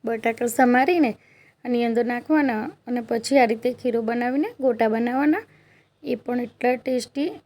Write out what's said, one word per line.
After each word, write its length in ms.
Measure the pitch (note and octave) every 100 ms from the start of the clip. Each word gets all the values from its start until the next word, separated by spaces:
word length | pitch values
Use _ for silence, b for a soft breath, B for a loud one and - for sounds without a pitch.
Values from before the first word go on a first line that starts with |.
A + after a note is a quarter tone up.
બટાકા 500 | A3+ A3+ A3+ A3+ A#3+ A3+
સમારીને 540 | B3 B3 C#4 F4 C4 G#3 b b b b B3
આની 180 | A#3+ A#3
અંદર 180 | A3+ A#3
નાખવાના 520 | A#3+ A#3+ D#4 C#4 G#3+ A3 - -
અને 140 | B3 A3
પછી 300 | A#3 - C#4
આ 100 | A#3
રીતે 180 | A3 B3 A#3+
ખીરું 260 | B3 A#3 A3+
બનાવીને 420 | A#3+ A#3+ C4+ G4 A#4
ગોટા 260 | C4 A3+ A3+
બનાવવાના. 500 | A3 A#3+ B3+ D4 F4+ - b b b b _
એ 120 | C#4+ A#3
પણ 160 | - B3 A#3+
એટલા 300 | _ B3 B3
ટેસ્ટી 520 | C4 B3+ A3+ C#4 D#4+ G#4